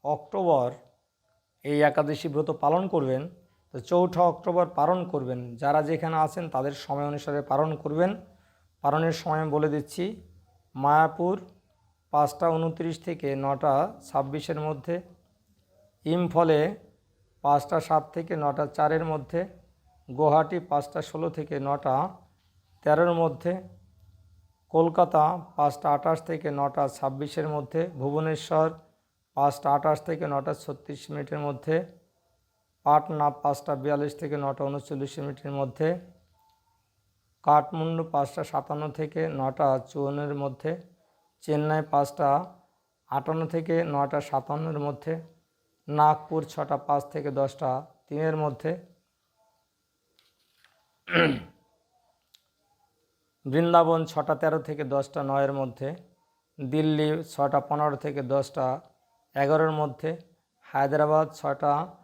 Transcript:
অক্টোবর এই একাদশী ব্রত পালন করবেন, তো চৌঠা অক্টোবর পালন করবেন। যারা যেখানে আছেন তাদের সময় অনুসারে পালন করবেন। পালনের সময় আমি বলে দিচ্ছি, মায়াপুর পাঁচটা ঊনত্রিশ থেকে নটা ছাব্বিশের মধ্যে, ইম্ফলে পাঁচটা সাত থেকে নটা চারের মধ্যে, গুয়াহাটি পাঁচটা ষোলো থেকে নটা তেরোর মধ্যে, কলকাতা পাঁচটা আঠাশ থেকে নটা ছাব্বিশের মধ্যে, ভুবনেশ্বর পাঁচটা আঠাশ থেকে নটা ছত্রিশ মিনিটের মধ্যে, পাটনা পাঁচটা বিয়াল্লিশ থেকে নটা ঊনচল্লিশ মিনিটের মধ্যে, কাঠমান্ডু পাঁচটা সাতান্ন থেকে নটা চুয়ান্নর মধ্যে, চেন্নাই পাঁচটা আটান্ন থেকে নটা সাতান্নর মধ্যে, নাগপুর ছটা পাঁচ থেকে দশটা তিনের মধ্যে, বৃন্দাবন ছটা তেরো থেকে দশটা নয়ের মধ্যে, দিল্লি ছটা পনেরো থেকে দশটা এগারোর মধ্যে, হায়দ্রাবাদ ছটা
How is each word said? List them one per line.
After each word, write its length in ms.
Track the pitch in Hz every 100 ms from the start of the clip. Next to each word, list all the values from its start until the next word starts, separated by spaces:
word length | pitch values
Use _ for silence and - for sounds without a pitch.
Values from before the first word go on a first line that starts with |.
অক্টোবর 680 | 139 147 - 196 180 147 123 135 _ _ _ _ _ _ _ _
এই 180 | 143 147
একাদশী 480 | 147 147 147 147 165
ব্রত 220 | 143 156
পালন 360 | 156 143 165 190
করবেন, 420 | 180 135 131 160 - _ _ _
তো 80 | 131
চৌঠা 440 | 113 175 180 175
অক্টোবর 460 | 175 170 - 175 170
পালন 400 | 175 151 185 170
করবেন। 460 | 156 127 123 123 117
যারা 260 | 143 151
যেখানে 360 | 147 160 160 160
আছেন 320 | 156 165 165
তাদের 220 | 131 135
সময় 340 | 139 - 143 143
অনুসারে 360 | 147 143 143
পালন 340 | 143 135 156 156
করবেন। 500 | 156 156 180 214 - _ _ _ _ _
পালনের 300 | 143 151 165
সময় 280 | 165 175 156
আমি 120 | 156
বলে 180 | 147 156
দিচ্ছি, 580 | 147 147 - 180 220 - - _ _ _ 135
মায়াপুর 720 | 139 151 160 165 175 190 - _ _ _ _ _ _
পাঁচটা 380 | 147 143 143 165
ঊনত্রিশ 540 | 160 165 165 165 160
থেকে 320 | - 170 143 135
নটা 580 | 139 139 151 139 180 - -
ছাব্বিশের 520 | 139 135 147 143 156
মধ্যে, 420 | 151 147 151 175 180 - _ _ _ _ _ _ _ _ -
ইম্ফলে 720 | 170 175 170 165 151 156 208 - _ _ _ _ _
পাঁচটা 380 | 143 143 143 165
সাত 340 | 156 156 151
থেকে 220 | - 165 165
নটা 320 | 147 143 147
চারের 380 | - 151 160 160
মধ্যে, 400 | 156 131 170 190 - _ _ _ _ -
গুয়াহাটি 480 | 127 151 151 156 175
পাঁচটা 420 | 170 143 143 156
ষোলো 280 | 147 156 165
থেকে 300 | 160 147 147
নটা 500 | 139 143 143 131 180 - _ _ _ _ _ _
তেরোর 300 | - 151 175
মধ্যে, 500 | 170 165 139 175 185 185 - _ _ _ _ _ _ _ _ _
কলকাতা 680 | 160 170 165 175 160 151 175 160 -
পাঁচটা 380 | 147 - 151
আঠাশ 280 | 143 165 160
থেকে 300 | 165 160 160
নটা 360 | 143 143 139 143
ছাব্বিশের 600 | - 139 135 147 165 151
মধ্যে, 400 | 151 135 160 170
ভুবনেশ্বর 840 | 151 135 147 160 156 - 156 160 160 _ _ _ _ _
পাঁচটা 400 | - 143 139 151
আঠাশ 280 | 143 156 151
থেকে 260 | 151 160 151
নটা 260 | 139 139
ছত্রিশ 580 | 147 - 139 - 143 -
মিনিটের 280 | 147 143 151
মধ্যে, 600 | 147 135 - 160 175 - _ _ _ _ _ _ _ _
পাটনা 460 | - 151 147 156 147
পাঁচটা 460 | 143 143 139 - 143
বিয়াল্লিশ 400 | 135 143 147 147
থেকে 220 | 156 147
নটা 280 | 139 135 139
ঊনচল্লিশ 540 | 139 131 143 139 -
মিনিটের 320 | 143 135 147
মধ্যে, 480 | 139 135 - 156 175 - _ _ _ _ _ _ _ _ _ _ _ _ _
কাঠমান্ডু 600 | - 151 147 165 160 165
পাঁচটা 400 | 165 151 139 -
সাতান্ন 460 | 147 143 135 147 151
থেকে 400 | 139 156 160 160
নটা 460 | 143 131 131 143 131 131
চুয়ান্নর 480 | 147 139 143 147 143
মধ্যে, 420 | 139 131 156 175 - _ _ _ _ _
চেন্নাই 400 | - 151 151 156
পাঁচটা 640 | 151 143 139 - 143 143 185 - _ _ _ _ _
আটান্ন 400 | 135 139 160 -
থেকে 360 | 165 160 165
নটা 380 | 165 143 139 147
সাতান্নর 580 | 139 135 - 147 160 151
মধ্যে, 420 | 143 143 - 165 165 _ _ _ _ _ -
নাগপুর 560 | 147 151 151 - 160
ছটা 340 | 156 - 143 143
পাঁচ 280 | - 143 143
থেকে 200 | 156 143
দশটা 540 | 135 135 - 143 131 - _ _
তিনের 300 | 147 160 156
মধ্যে, 400 | 151 127 160 175 - _ _ _ _ _ _ _ _ _ _ _ _ _ _ _ _ _ _ _ _ _ - 175 165 123 87 _ _ _ _ _ _ _ _ _ _ _ _ _ _ _ _ _ _ _ 139
বৃন্দাবন 600 | 143 170 170 165 165 160
ছটা 300 | - 151 147
তেরো 240 | 160 156
থেকে 240 | 135 151
দশটা 400 | 139 139 139 151
নয়ের 300 | 139 139 139
মধ্যে, 420 | 139 131 117 135 175 - _ _ _ _ - 135
দিল্লি 540 | 151 156 151 151 156
ছটা 360 | 160 - 143 143
পনেরো 360 | 139 147 151 139
থেকে 260 | 151 139
দশটা 600 | 127 139 135 - 131 131 - _ _ _ _ 139
এগারোর 360 | 139 156 160
মধ্যে, 460 | 156 151 127 156 165 - _ _ _
হায়দ্রাবাদ 720 | - 139 139 151 151 156 156
ছটা 560 | 156 147 139 147 143 180 -